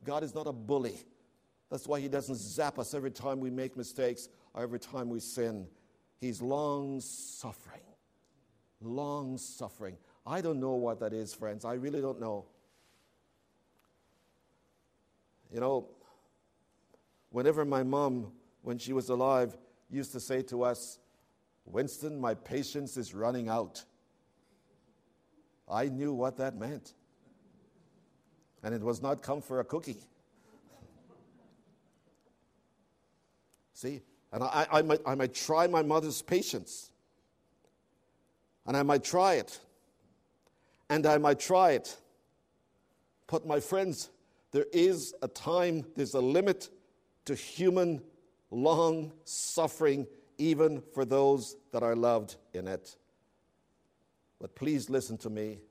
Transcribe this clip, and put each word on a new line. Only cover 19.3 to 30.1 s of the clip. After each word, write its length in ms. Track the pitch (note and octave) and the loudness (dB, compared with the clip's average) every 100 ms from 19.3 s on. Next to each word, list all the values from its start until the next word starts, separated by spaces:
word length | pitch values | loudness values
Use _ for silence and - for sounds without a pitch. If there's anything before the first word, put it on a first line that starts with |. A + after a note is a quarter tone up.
| C3 B2 F#2+ - _ _ | 4 2 -2 -20 _ _
used 220 | C#3 C3+ | -8 -8
to 80 | B2+ | -10
say 220 | - C3 | -4 -4
to 200 | B2+ A#2+ | -2 0
us, 360 | B2 A#2 - - _ _ _ _ _ _ - | 0 0 -6 -16 _ _ _ _ _ _ -6
"Winston, 540 | F#2+ C#3 - D3+ D3+ | -2 -2 -4 -8 -4
my 140 | B2 | -2
patience 640 | A2 - C3 C#3 D3 C#3 C3 | -2 -4 -6 -4 -6 -8 -8
is 180 | G#2 | -10
running 340 | F#2+ A2+ B2 A2+ | -4 -2 -2 -2
out," 360 | A2+ G2+ - - _ _ _ _ _ _ _ _ _ _ _ _ _ _ _ _ _ _ | -2 -4 -8 -20 _ _ _ _ _ _ _ _ _ _ _ _ _ _ _ _ _ _
I 180 | G#2 C#3 | -4 -2
knew 240 | C3 C#3+ | -2 -4
what 260 | C3 B2+ - | -2 -4 -2
that 180 | C3+ A#2 | -6 -4
meant. 380 | A2+ C#3+ - _ _ _ _ _ _ _ _ _ _ _ _ _ _ _ _ _ | -8 -10 -16 _ _ _ _ _ _ _ _ _ _ _ _ _ _ _ _ _
And 120 | G#2+ | -8
it 80 | A2+ | -4
was 200 | A2 A#2+ | -2 -2
not 200 | C3+ C#3 | -2 -4
come 200 | - C#3+ | -4 -6
for 180 | - C3 | -4 -4
a 40 | |
cookie. 340 | A#2 D#3 E3 G#2 - | -4 -6 -8 -14 -16